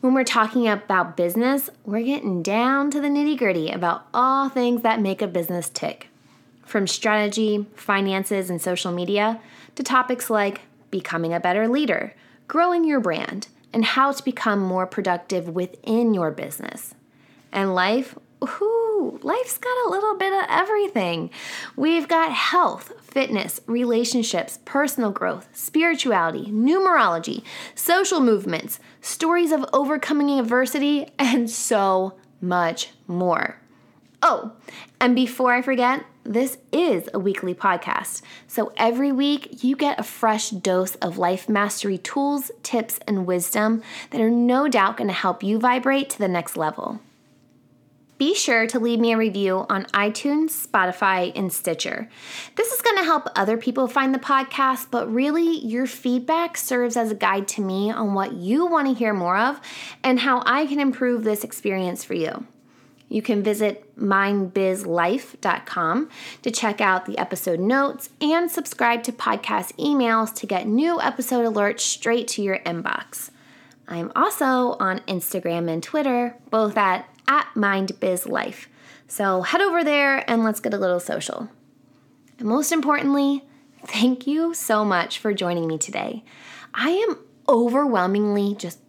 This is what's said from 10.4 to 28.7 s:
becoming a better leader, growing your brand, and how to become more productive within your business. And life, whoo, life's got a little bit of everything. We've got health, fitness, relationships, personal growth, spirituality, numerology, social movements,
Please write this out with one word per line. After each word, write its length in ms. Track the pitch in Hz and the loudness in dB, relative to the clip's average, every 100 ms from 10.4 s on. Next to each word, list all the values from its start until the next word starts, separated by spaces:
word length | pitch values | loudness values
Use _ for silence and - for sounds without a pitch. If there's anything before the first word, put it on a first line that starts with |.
| 202 196 - _ _ | 0 -4 -16 _ _
becoming 420 | 190 - 165 165 | -8 -4 -4 -2
a 60 | 170 | 0
better 260 | 180 185 226 | 0 2 2
leader, 480 | 254 294 180 - - _ _ _ | 2 2 -2 -4 -12 _ _ _
growing 380 | 311 349 349 | 2 2 4
your 160 | 330 285 | 2 2
brand, 480 | 180 160 - 190 - _ _ | 0 -2 -4 -8 -12 _ _
and 120 | 226 | -2
how 280 | 220 - 269 | 0 2 2
to 100 | 277 | 2
become 380 | - 240 - 202 | -4 -2 0 0
more 260 | 190 185 185 | 0 -2 -2
productive 600 | - 190 175 - 185 170 | -2 -2 -2 -2 -4 -2
within 640 | 165 185 - - 226 233 | -4 -6 -8 -2 2 4
your 160 | 202 160 | 2 0
business. 640 | 151 - - - - - - _ _ _ - _ | -4 -10 -8 -12 -12 -16 -20 _ _ _ -20 _
And 220 | 202 196 | -2 0
life, 420 | 185 185 233 262 - _ _ | 2 2 2 -2 -12 _ _
whoo, 800 | 262 - 403 453 453 427 302 - | -8 -2 0 2 2 0 -2 -4
life's 360 | 269 427 508 - | -4 -2 -2 -6
got 280 | 494 494 480 | -4 0 0
a 40 | |
little 260 | 381 427 392 | 0 -2 0
bit 160 | 381 | 0
of 140 | 392 - | 0 0
everything. 800 | - 381 427 403 254 180 170 170 - - - - - | 0 2 0 0 0 -2 -2 -6 -10 -12 -12 -12 -2
We've 320 | 302 330 285 | 2 2 2
got 240 | 330 330 | 2 2
health, 600 | 262 - 349 294 - - - | 0 2 4 4 0 -12 -20
fitness, 580 | - - 262 208 185 - - | -4 -2 0 0 -2 -8 -4
relationships, 920 | 233 247 226 233 247 226 180 - - | -2 2 2 2 0 0 -2 -4 -10
personal 460 | - 277 285 262 220 | -4 0 0 0 -2
growth, 380 | 196 185 180 - | 0 -2 -4 -10
spirituality, 920 | - - 311 339 320 269 202 165 156 208 | -12 -4 2 2 2 2 2 2 -2 -4
numerology, 960 | 214 247 359 381 330 214 170 165 - - - - | 2 4 4 4 4 4 2 -4 -8 -10 -16 -14
social 460 | - - 349 392 359 | -8 2 2 4 4
movements, 600 | 254 214 190 160 - | 4 4 0 -6 -6